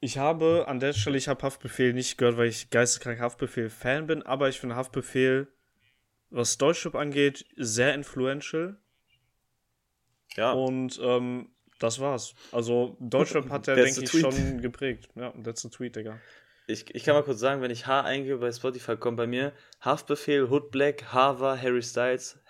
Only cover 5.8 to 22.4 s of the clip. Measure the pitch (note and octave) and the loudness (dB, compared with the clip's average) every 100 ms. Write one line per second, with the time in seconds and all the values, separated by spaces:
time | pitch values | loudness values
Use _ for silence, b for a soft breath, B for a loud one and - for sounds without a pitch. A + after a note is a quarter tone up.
5.8 | _ _ _ _ _ B2 A#2 - C#3 E3+ | _ _ _ _ _ -2 -2 2 2 2
6.8 | F3 - D3 C#3 C#3+ C#3 - - B2 A2 | -2 -4 -2 2 2 2 -18 -8 -4 2
7.8 | B2+ C#3+ C#3+ - B2+ C#3 - D#3+ F3 G3+ | 2 2 -4 -2 -2 -2 -4 -6 -6 -8
8.8 | _ _ _ _ _ _ _ _ _ _ | _ _ _ _ _ _ _ _ _ _
9.8 | _ _ _ _ _ - A2+ C3 C3 C3 | _ _ _ _ _ -2 0 0 0 -2
10.8 | B2+ A#2+ B2 B2 B2 B2 - _ _ _ | -4 -4 0 0 0 -6 -10 _ _ _
11.8 | A2+ A#2 C3+ C3 - - B A#2+ A#2 A#2+ | -4 -2 -4 -4 -6 -16 B -4 2 2
12.8 | B2 - B2 C3 D#3 D#3+ C3 C#3 - C3 | 2 -4 -2 2 2 0 -2 -6 0 6
13.8 | B2+ C3 C3 E3 D3 C3+ C3+ C3 A#2+ B2 | 6 4 2 4 4 2 0 -2 -6 -4
14.8 | C3+ A2+ - - B2 A2+ A2+ A2+ A#2+ - | -6 -6 -12 -12 -12 -10 -10 -10 -12 -10
15.8 | B2 A#2 A2 A2 B B B B - A2 | -10 -8 -12 -12 B B B B -8 -8
16.8 | - - C3+ D3 D3 A#2 B2 C#3 B2+ A#2 | -6 -6 4 4 4 0 0 0 -4 -6
17.8 | B2+ C3+ - C3+ C3+ C3+ A#2+ A#2 C3 B2 | 0 0 2 -2 -2 -2 -2 -2 -6 -6
18.8 | - A2+ B2 A#2 A#2 B2 C#3 C#3+ B B | -6 -2 -2 -2 -2 -2 -4 -6 B B
19.8 | - C3 - D3+ - C#3+ C3 C#3 - C3+ | -2 -2 0 -4 2 2 4 2 0 0
20.8 | C#3+ C#3+ A#2+ B2+ C3+ B2+ C3+ C3 B2+ B2 | 2 0 -2 4 4 4 0 0 0 0
21.8 | A#2+ - B2 B2+ - - | 0 0 0 0 -4 -18